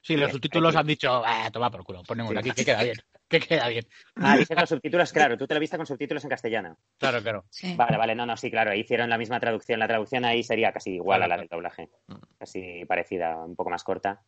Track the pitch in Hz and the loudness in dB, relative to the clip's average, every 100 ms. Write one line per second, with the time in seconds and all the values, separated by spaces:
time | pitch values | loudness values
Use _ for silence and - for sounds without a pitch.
0 | - 160 143 135 156 170 165 156 151 147 | 0 0 2 0 -2 4 4 4 2 0
1 | 135 127 113 113 110 113 120 113 - 92 | 2 2 2 -2 -2 -2 -2 -4 -12 -14
2 | 90 117 113 107 117 123 120 113 120 110 | -8 -6 -2 -2 -2 -2 2 2 2 -2
3 | _ _ _ 165 - 160 120 117 113 - | _ _ _ 0 2 0 0 -4 -8 -20
4 | - - 139 151 - 165 170 151 147 170 | -20 -2 4 6 6 2 2 0 0 2
5 | 165 - 147 117 135 151 156 175 160 127 | 2 4 4 4 0 0 -2 -4 -6 -6
6 | 143 147 139 127 117 110 90 80 _ _ | -4 -6 -4 -4 -2 -2 -4 -14 _ _
7 | 135 120 110 104 - - 185 175 120 110 | -2 0 -2 -6 -10 -12 -8 0 2 2
8 | 113 113 120 113 123 113 110 101 110 117 | 2 0 -4 -4 -4 0 2 0 0 0
9 | 117 117 113 120 117 110 - 117 107 113 | 2 0 0 -2 0 -2 -2 -2 2 0
10 | 104 131 120 117 117 110 107 90 - 92 | 0 0 2 0 0 2 2 0 -6 -4
11 | 87 95 87 87 85 85 85 - 82 _ | 2 2 4 0 -4 -8 -8 -12 -18 _
12 | - 98 - _ - 92 92 87 87 87 | -20 -20 -20 _ -12 -12 -12 -14 -4 -2
13 | 87 95 82 82 82 87 90 85 - 92 | -2 -2 -2 -4 -10 -8 -4 -4 -4 -2
14 | 98 98 | -2 -4